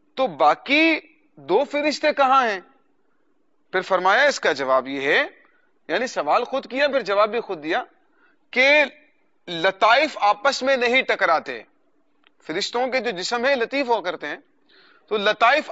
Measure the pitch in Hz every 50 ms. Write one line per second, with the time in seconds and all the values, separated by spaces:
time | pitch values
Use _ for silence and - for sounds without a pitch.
0 | _ _ - - 262 220 156 135 160 151 - - - - 269 302 320 330 311 -
1 | - _ _ _ _ _ _ - 139 135 180 233 285 - - 294 294 302 277 -
2 | - 302 - - 277 254 269 262 254 226 202 180 - _ _ _ _ _ _ _
3 | _ _ _ _ _ _ _ _ _ _ _ _ _ _ - 185 180 - 190 180
4 | 180 185 202 247 285 285 - - - 190 156 127 139 131 131 131 123 135 139 135
5 | 135 139 170 233 294 381 - _ _ _ _ _ _ _ _ _ _ - 156 208
6 | 247 233 - 190 151 147 165 226 247 - 254 269 - 208 226 262 285 294 262 269
7 | 208 175 202 202 214 214 208 240 - - 190 156 143 156 180 247 - - _ _
8 | _ _ _ _ _ _ _ _ _ - - 247 262 277 294 302 285 247 - _
9 | _ _ _ _ _ _ _ _ - 175 175 165 160 190 - - 226 214 233 269
10 | 311 277 - - 208 202 202 202 - 277 269 - 254 269 269 247 240 240 247 262
11 | - - 220 202 196 175 165 147 - - 127 110 101 _ _ _ _ _ _ _
12 | _ _ _ _ _ _ _ _ _ - 156 185 196 - - 240 254 254 226 262
13 | 208 240 196 170 185 - 233 240 233 277 285 247 226 - 254 277 277 240 233 208
14 | 165 180 156 147 156 147 160 190 _ _ _ _ _ _ _ _ _ _ _ _
15 | _ - 208 214 196 214 214 - 233 233 277 302 - -